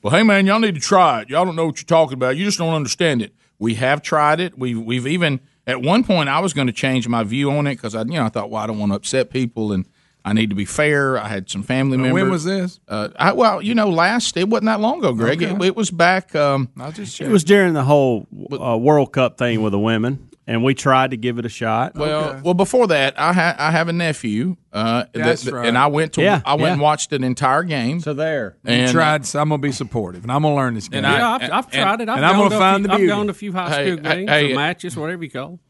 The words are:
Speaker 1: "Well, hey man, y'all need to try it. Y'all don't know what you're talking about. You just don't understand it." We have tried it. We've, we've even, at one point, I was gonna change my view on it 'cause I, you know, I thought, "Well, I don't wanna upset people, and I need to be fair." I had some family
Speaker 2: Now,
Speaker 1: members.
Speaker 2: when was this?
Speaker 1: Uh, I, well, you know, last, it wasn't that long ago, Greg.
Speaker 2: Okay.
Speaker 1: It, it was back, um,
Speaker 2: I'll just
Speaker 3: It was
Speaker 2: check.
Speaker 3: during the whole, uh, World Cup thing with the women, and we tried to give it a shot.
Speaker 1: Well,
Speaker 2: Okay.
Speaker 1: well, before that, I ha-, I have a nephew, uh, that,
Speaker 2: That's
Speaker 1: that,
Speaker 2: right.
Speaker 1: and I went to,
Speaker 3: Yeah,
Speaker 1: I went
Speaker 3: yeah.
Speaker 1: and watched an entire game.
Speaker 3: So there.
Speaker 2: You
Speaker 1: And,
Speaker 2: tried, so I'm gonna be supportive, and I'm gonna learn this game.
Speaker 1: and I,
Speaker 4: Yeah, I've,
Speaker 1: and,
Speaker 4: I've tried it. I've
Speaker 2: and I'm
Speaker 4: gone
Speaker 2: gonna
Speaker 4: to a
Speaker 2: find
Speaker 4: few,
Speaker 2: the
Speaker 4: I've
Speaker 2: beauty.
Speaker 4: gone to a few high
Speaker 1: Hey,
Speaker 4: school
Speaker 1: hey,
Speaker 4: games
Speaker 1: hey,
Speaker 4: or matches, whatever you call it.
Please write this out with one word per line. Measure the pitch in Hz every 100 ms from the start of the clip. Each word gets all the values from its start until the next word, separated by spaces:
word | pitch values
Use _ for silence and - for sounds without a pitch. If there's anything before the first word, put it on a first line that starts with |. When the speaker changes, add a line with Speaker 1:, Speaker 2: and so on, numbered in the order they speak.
Speaker 1:
"Well, | 101
hey | 160
man, | 220 196 196
y'all | 214
need | 226 156
to |
try | - 196 170 120
it. | 107
Y'all | 143 185
don't | 165
know | 165
what | 139
you're | -
talking | 165 151 131
about. | 127 139
You | 202
just | 185
don't | 165
understand | 160 135 - 170 127
it." | 104 _ _ _
We | 110 110
have | 131 147
tried | - 160 147 160
it. | 180 -
We've, | 127 113
we've | 113 127 127
even, | 175 170 131 _ _ -
at | 127
one | 127 208
point, | 254 185 143
I | 143
was | 190
gonna | 151 127
change | 110 135 131 117
my | 117
view | 107 123 143
on | 147 143
it | 131
'cause | 117 110
I, |
you | 113 165
know, | 113
I |
thought, | 113 104
"Well, | 110
I | 107
don't | 107
wanna | 104 98
upset | - 131 -
people, | 131 123 117 107
and | 98 92 _ _ _ 95
I |
need | 107 110
to | 98
be | 98
fair." | - 151 147 139 127
I | 104
had | 104 95
some | 101
family | 101 131 135 131
Speaker 2:
Now, |
Speaker 1:
members. | 131 131
Speaker 2:
when | 190
was | 180
this? | 160 196 180 - _
Speaker 1:
Uh, | 104 104 -
I, | 165
well, | 196 226 -
you | 202
know, | 233 208
last, | 165 175 233 - -
it | 190
wasn't | 220 214
that | 214
long | 214 320
ago, | 208
Greg. | 117 113 156
Speaker 2:
Okay. | 170 196
Speaker 1:
It, |
it | 185 190
was | 214
back, | 170 170 185 - 156
um, | 143 139 131 -
Speaker 2:
I'll | 131
just | 160 208 -
Speaker 3:
It | 277
was | 208
Speaker 2:
check. | 156
Speaker 3:
during | 202 185
the | 156 131
whole, | 147 135 113 - 101 95
uh, | - 127 113
World | 127 151 135
Cup | - 127 -
thing | 123 113
with | 107
the | 101
women, | 107 113 117 139 - _ -
and | 113
we | 127 135
tried | 143 131 131
to | 127
give | 120 120
it | 117
a |
shot. | - 113 113 127 -
Speaker 1:
Well, | 151 151 156
Speaker 2:
Okay. | 135
Speaker 1:
well, | 151
before | 180 190 254 226
that, | 156 135 135
I | 151
ha-, | 180 170 -
I | 151
have | 165 170
a |
nephew, | 170 170 147 117 104 165 180 _
uh, | 104 113 117
that, | -
Speaker 2:
That's | 117 117 123
Speaker 1:
that, | 127
Speaker 2:
right. | 120 117
Speaker 1:
and | 120
I | 147
went | 147 156
to, | -
Speaker 3:
Yeah, | 175 190 -
Speaker 1:
I | 147
went | 156
Speaker 3:
yeah. |
Speaker 1:
and | 175
watched | 147 151 -
an | 147
entire | 131 123 139 143
game. | 175 147 117 165
Speaker 3:
So | 156
there. | 139 160 151 104 - -
Speaker 2:
You |
Speaker 1:
And, | 123 127
Speaker 2:
tried, | 156 156 151 123
so | 143
I'm | 151
gonna | 151
be | 143
supportive, | 131 123 123 95 90
and | 110
I'm | 139
gonna | 151 143
learn | 131
this | 113 -
game. | -
Speaker 1:
and | -
I, | 143
Speaker 4:
Yeah, | 240
I've, | 247
Speaker 1:
and, | 123
Speaker 4:
I've | 185 254
tried | 139 190 220
it. | 226
I've | 226
Speaker 2:
and | 151
I'm |
Speaker 4:
gone | 190
Speaker 2:
gonna | 202
Speaker 4:
to | 214
a |
Speaker 2:
find | 190 196
Speaker 4:
few, | 202
Speaker 2:
the |
Speaker 4:
I've | 196
Speaker 2:
beauty. | 185
Speaker 4:
gone | 202 208
to |
a |
few | 190 208
high | 185 175
Speaker 1:
Hey, | 147 143
Speaker 4:
school | 170 147
Speaker 1:
hey, | 170
Speaker 4:
games | 196
Speaker 1:
hey, | 151 147
Speaker 4:
or | 135
matches, | 151 175 180 147
whatever | 156 175
you | 160
call | 131 143
it. | 175